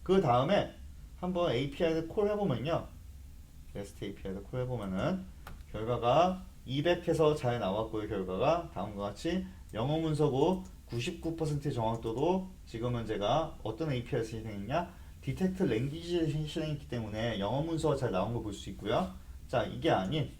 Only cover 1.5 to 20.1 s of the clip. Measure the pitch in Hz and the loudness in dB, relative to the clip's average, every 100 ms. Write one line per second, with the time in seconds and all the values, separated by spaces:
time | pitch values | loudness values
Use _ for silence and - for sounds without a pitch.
1.5 | 123 139 - 165 160 160 - 208 208 175 | 2 0 0 2 2 0 0 2 2 2
2.5 | 117 139 151 - - - - - - - | 0 0 -2 -2 -14 -16 -16 -16 -16 -16
3.5 | - - 104 101 - 104 98 98 95 101 | -16 -12 -10 -10 -8 -8 -8 -8 -8 -6
4.5 | 127 127 120 98 92 131 190 - - - | -4 -4 -4 -2 0 0 0 -4 -14 -14
5.5 | - - 107 113 117 120 143 180 185 - | -14 -10 -6 -2 2 6 6 6 2 -8
6.5 | - - 135 156 175 175 151 156 151 123 | -14 -4 0 2 2 2 6 6 6 2
7.5 | 120 95 101 113 110 104 101 92 92 135 | 2 0 0 0 -2 -2 -2 -2 2 4
8.5 | 170 160 - 104 101 101 - 165 185 185 | 4 0 -6 -6 -4 -6 -4 -2 -2 -4
9.5 | - - 110 131 160 160 147 143 127 160 | -12 -8 -4 0 2 2 4 4 6 6
10.5 | 185 - - - 120 127 180 165 160 156 | 4 -4 -16 -6 -4 -4 -4 -6 -2 -2
11.5 | 147 143 120 113 117 117 113 156 185 - | 0 0 0 0 0 -2 0 2 2 0
12.5 | - - 113 123 120 107 101 104 143 156 | -12 -10 -4 -2 -2 -2 0 2 2 0
13.5 | - 110 - 160 123 117 127 113 113 110 | -4 -6 -4 -2 -2 0 -2 -2 -6 -6
14.5 | 101 101 151 - - - - - 131 185 | -6 -2 -2 -2 -8 -16 -8 -6 0 0
15.5 | - 160 113 139 165 170 175 156 147 151 | 2 2 2 0 -4 -2 2 2 0 -2
16.5 | 170 156 147 - 120 107 107 117 101 101 | -2 -2 -4 -4 -4 -4 -2 -2 0 0
17.5 | 131 165 165 156 139 123 92 107 117 107 | 0 0 2 2 2 2 2 2 0 -4
18.5 | 98 - 92 95 131 190 - - - - | -8 -8 -6 0 2 0 -6 -14 -16 -2
19.5 | 127 104 123 156 110 95 | -2 0 0 2 2 2